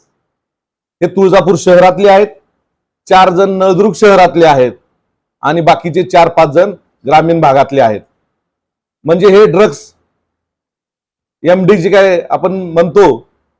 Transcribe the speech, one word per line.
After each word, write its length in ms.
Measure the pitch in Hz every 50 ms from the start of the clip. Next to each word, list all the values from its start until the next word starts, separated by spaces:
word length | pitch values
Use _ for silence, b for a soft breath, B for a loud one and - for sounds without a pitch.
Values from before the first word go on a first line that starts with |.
| _ _ _ _ _ _ _ _ _ _ _ _ _ _ _ _ _ _ _ - 170
हे 60 | 175
तुळजापूर 460 | 175 196 190 185 202 196 175 175 202 -
शहरातले 500 | - 185 180 180 180 185 180 175 202 202
आहेत, 180 | 196 196 214 208 - - _ _ _ _ _ _ _ _ _ _ _ _ _ -
चार 220 | 190 185 185 180
जण 200 | 180 170 196 196
नळदुर्ग 420 | 196 190 190 190 185 170 202 220 185
शहरातले 540 | - 220 208 196 185 180 170 - 170 165
आहेत 260 | 156 143 135 127 120 107 - _ _ _ _ _ _ _ _ _ _ _ _
आणि 200 | - 139 156 170
बाकीचे 420 | 160 165 160 160 - 175 143 185 180
चार 260 | 180 - 175 170 165
पाच 200 | 170 165 160 151
जण 220 | 139 165 185 208 196 - _ _ _ _ -
ग्रामीण 340 | 120 147 156 160 165 170 165
भागातले 400 | 156 143 135 139 135 - 139 135
आहेत. 200 | 127 113 107 95 - _ _ _ _ _ _ _ _ _ _ _ _ _ _ _ _ _ _ _ -
म्हणजे 220 | 143 170 175 180
हे 200 | 208 190 202 214
ड्रग्ज 320 | 190 156 180 214 185 143 - - - _ _ _ _ _ _ _ _ _ _ _ _ _ _ _ _ _ _ _ _ _ _ _ _ _ _ _ _ _ _ -
एमडी 340 | 156 180 190 185 170 214
जे 140 | 190 160 196
काय 360 | 180 196 196 190 180 170 165 -
आपण 220 | - 139 156 185 190
म्हणतो, 680 | 190 185 170 160 170 175 175 - 202 196 160 123 117 - _ _ _ _ _ _ _